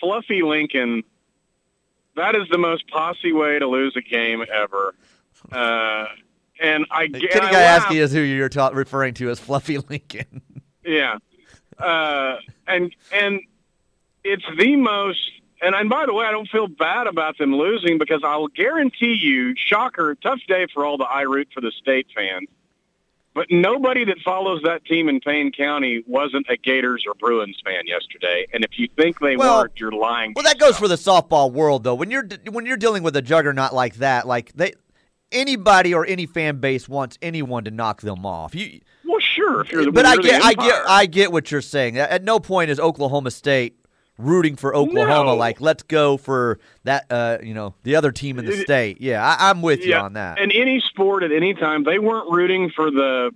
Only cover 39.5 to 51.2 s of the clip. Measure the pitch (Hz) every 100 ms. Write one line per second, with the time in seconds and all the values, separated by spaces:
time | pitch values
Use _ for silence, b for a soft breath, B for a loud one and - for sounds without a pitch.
39.5 | 233 - 320 302 - 254 240 185 147 226
40.5 | 226 240 190 180 196 196 170 196 165 -
41.5 | 147 - 143 120 120 147 185 190 226 -
42.5 | 185 160 143 165 139 139 143 127 - 147
43.5 | 135 120 - _ _ _ - 123 180 160
44.5 | 139 139 143 147 349 - 151 139 120 117
45.5 | 113 151 156 - 156 147 139 143 131 120
46.5 | 107 b b - 139 - 120 117 117 113
47.5 | 107 104 - 123 151 151 - 139 127 160
48.5 | 196 175 139 110 95 131 110 127 160 190
49.5 | 190 165 139 180 165 196 214 185 165 196
50.5 | 196 262 262 - - 196 196